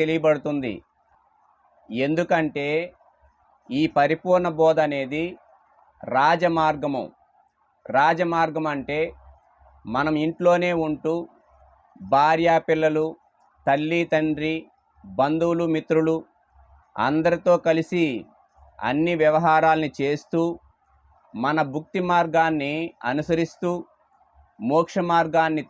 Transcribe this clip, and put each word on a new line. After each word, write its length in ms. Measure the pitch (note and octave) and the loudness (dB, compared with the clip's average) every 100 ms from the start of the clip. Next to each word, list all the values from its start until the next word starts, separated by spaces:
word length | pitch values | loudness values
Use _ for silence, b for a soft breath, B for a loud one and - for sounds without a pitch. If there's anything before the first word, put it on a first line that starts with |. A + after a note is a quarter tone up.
తెలియబడుతుంది. 760 | D#3 D#3+ D#3 D3 D3+ C#3+ B2+ F2+ _ _ _ _ _ _ _ _ _ _ - A#2 C#3 | -2 0 2 0 -2 -6 -6 -10 _ _ _ _ _ _ _ _ _ _ -12 -4 -2
ఎందుకంటే 640 | D#3+ F3 F3 D#3 D3 C#3+ D#3 F3 _ _ _ _ _ _ _ - | -2 0 0 -2 -4 -4 -4 -4 _ _ _ _ _ _ _ -8
ఈ 140 | C3 D#3 - | -2 0 2
పరిపూర్ణ 500 | D3 D#3+ F3+ F3+ F3 D#3 | 2 2 2 2 2 2
బోధ 200 | D#3+ D#3+ D3+ | 4 4 2
అనేది 360 | C#3+ C3 D3+ E3+ F#3 _ _ _ _ _ _ - B2+ | 0 -4 -4 -6 -8 _ _ _ _ _ _ -4 2
రాజమార్గము. 840 | D3 E3 F3 E3 D#3 D3 D3 C3+ F2+ - _ _ _ _ _ _ - | 2 4 2 2 0 0 -4 -4 -8 -14 _ _ _ _ _ _ -2
రాజమార్గం 800 | B2 D3+ E3 E3+ E3 D#3+ D#3 D#3 | 2 2 2 0 0 0 -2 -4
అంటే 260 | C#3 C3 D3 E3+ - - - _ _ _ _ | -6 -6 -4 -4 -8 -20 -20 _ _ _ _
మనం 300 | - B2 D3+ D3+ | -8 -4 -2 0
ఇంట్లోనే 460 | D#3 E3 F3 F3 F3+ E3+ D#3 | -2 0 2 2 2 -2 -4
ఉంటూ 280 | D3 D#3+ E3+ E3+ _ _ _ _ _ _ - F#2+ | -4 -4 -6 -8 _ _ _ _ _ _ -18 0
భార్యా 420 | C3+ D3+ E3 E3+ E3 - | 2 4 4 2 2 2
పిల్లలు, 380 | D#3+ D#3 D#3 D#3 - _ _ _ _ - | 0 2 0 -4 -6 _ _ _ _ -2
తల్లి 360 | C#3+ D#3 E3+ E3 | 0 0 -2 0
తండ్రి, 400 | D#3 D#3 D3 D#3 D#3+ - _ _ _ | 0 0 -2 -4 -6 -10 _ _ _
బంధువులు 640 | - F#2+ C#3 D#3+ E3+ E3+ E3+ D#3 | -16 -2 0 0 0 0 0 -2
మిత్రులు 400 | - D#3+ D#3+ D#3+ - _ _ _ _ _ _ - | 0 0 0 -2 -6 _ _ _ _ _ _ -4
అందరితో 600 | A#2+ D#3 E3 E3+ F3+ F3 E3+ | 0 2 0 0 2 2 4
కలిసి 360 | D#3+ D#3+ F3+ D#3+ A#2 - _ _ _ - - A2 | 0 0 0 0 -2 -10 _ _ _ -20 -8 -4
అన్ని 240 | C#3+ E3 E3+ | 0 0 2
వ్యవహారాల్ని 680 | D3+ D#3 E3+ D#3 D#3+ D#3 D3+ - | 2 4 4 4 4 2 0 -4
చేస్తూ 420 | C#3 D3 - E3 E3+ E3+ _ _ _ _ _ _ _ | -4 -4 -4 -2 -2 -4 _ _ _ _ _ _ _
మన 240 | - C3 D#3 D3 | -6 -2 0 -2
భుక్తి 280 | C#3+ D#3 F#3+ F3+ | -4 -8 -6 0
మార్గాన్ని 600 | F3 E3 E3 E3 D#3 C#3 D3+ E3 - A#2+ | 0 2 2 0 0 -4 -6 -8 -8 -6
అనుసరిస్తూ 640 | C#3+ D3+ E3 E3 - F3 F3 - _ _ _ _ _ _ - | -4 -2 -2 -2 -4 -6 -6 -10 _ _ _ _ _ _ -10
మోక్ష 400 | A2+ D3+ E3 G3 F3 | 0 0 0 -2 0
మార్గాన్ని 500 | E3+ D#3+ D#3+ D#3+ D#3 B2+ | 0 2 0 0 -2 -4